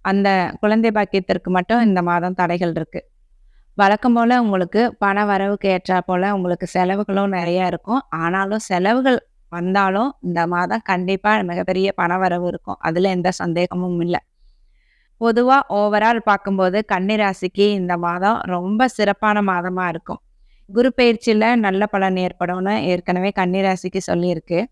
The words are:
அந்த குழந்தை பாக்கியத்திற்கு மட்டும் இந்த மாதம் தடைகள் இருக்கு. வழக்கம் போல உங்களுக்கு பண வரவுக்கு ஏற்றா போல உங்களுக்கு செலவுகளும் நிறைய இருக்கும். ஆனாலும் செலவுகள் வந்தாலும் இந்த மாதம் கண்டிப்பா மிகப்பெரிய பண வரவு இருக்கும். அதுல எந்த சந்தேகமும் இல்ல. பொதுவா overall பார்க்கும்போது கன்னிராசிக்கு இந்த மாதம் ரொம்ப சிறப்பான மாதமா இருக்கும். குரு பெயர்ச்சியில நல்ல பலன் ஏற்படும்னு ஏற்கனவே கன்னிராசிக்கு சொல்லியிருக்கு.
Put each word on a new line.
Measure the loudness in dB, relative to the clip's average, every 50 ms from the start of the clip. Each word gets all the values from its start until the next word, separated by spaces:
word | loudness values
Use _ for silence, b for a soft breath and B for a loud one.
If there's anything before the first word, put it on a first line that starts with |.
அந்த | -2 0 0 2 2 2 2 2 0 -2 -4 -2
குழந்தை | 0 2 2 4 2 2
பாக்கியத்திற்கு | 2 0 -2 0 0 -2 -2 -2 -6 -4 -2 0
மட்டும் | 0 0 0 2 2 2
இந்த | 4 4 2 2
மாதம் | 0 0 0 0 -2 -2 -2
தடைகள் | 0 0 0 0 0 -2 -2
இருக்கு. | -2 -4 -6 _ -10 -14 -14 _ _ _ _ _ _ _ -20 -20 _ -20 _ _ _
வழக்கம் | 2 4 4 4 4 2 2 4
போல | 4 4 4 4 4
உங்களுக்கு | 2 2 2 0 -2 0 2 0 0 0 0
பண | _ 0 0 2 2 0
வரவுக்கு | 0 0 0 0 -2 -2 -2 0
ஏற்றா | 0 0 0 _ 0 -2 -2 0
போல | 0 -2 0 0 0 -2
உங்களுக்கு | -2 -2 -2 -2 -4 -6
செலவுகளும் | -4 -2 0 0 0 0 -2 -2 -2 -2 -2 0 0
நிறைய | -2 -2 -2 0 0 0 0
இருக்கும். | -2 -2 -6 _ -2 -4 -4 -2 _
ஆனாலும் | -8 -4 -2 -2 0 -2 -2 -2 -2 -6
செலவுகள் | -4 -2 -2 0 2 2 2 2 2 2 2 0 _ _ _ _ _ _
வந்தாலும் | -8 -6 -4 0 0 2 2 2 0 0 -2 -2 -4 _
இந்த | -8 -4 -2 -2 0
மாதம் | 0 0 -2 -2 -2 -2 -4 -2
கண்டிப்பா | -2 -2 -2 0 -2 -4 -2 0 0 0 0
மிகப்பெரிய | 0 -4 -4 -4 -4 -2 0 0 0 -2
பண | 0 -2 -2 0 0
வரவு | 0 0 0 0 -2 -4
இருக்கும். | -4 -6 -8 _ -12 -12 -6
அதுல | -6 -4 0 0 0 0
எந்த | 0 0 -2 -2
சந்தேகமும் | -2 -2 -4 -2 0 -2 -2 -2 -2 -6 -4 -4 -2 -2
இல்ல. | -2 -2 -2 -4 _ _ _ _ _ -20 _ _ _ _ _ _ _ _ _ _ _ _ _ _
பொதுவா | 0 2 2 2 4 4 4 4 2 0
overall | 0 0 2 2 2 2 2 2 2
பார்க்கும்போது | 2 2 0 0 0 0 -4 0 2 2 2 2 0 0 0
கன்னிராசிக்கு | -2 -2 0 0 0 0 0 0 -2 -4 -6 -6 _ 2 2 2
இந்த | 4 0 -2 -2 -2
மாதம் | -2 -2 -4 -2 0 0 0 0 0
ரொம்ப | -2 -4 -4 -4 -2 -2 0 0 0
சிறப்பான | 0 2 0 0 0 0 _ 0 0 2 2
மாதமா | 0 0 -2 -2 -4 -4 -4 -2 -4
இருக்கும். | -4 -4 -6 _ -10 -12 -12 _ _ _ _ _ _ -20 _ _ -4 0
குரு | 2 2 2 2
பெயர்ச்சியில | 4 2 2 2 2 0 0 2 2 4 2 2
நல்ல | 2 2 0 0 0 -2
பலன் | 0 0 0 0 0 0
ஏற்படும்னு | 0 -2 -4 -2 _ -4 -4 -4 -4 -2 -2 -2 0
ஏற்கனவே | 0 0 -2 -2 -2 -2 -2 0 0 -2 0 0
கன்னிராசிக்கு | -2 0 0 0 0 0 -2 -2 -6 -6 -6 -6 -6 -4
சொல்லியிருக்கு. | -4 -2 -2 -2 -2 -4 _ -4 -2 -2 -2 -4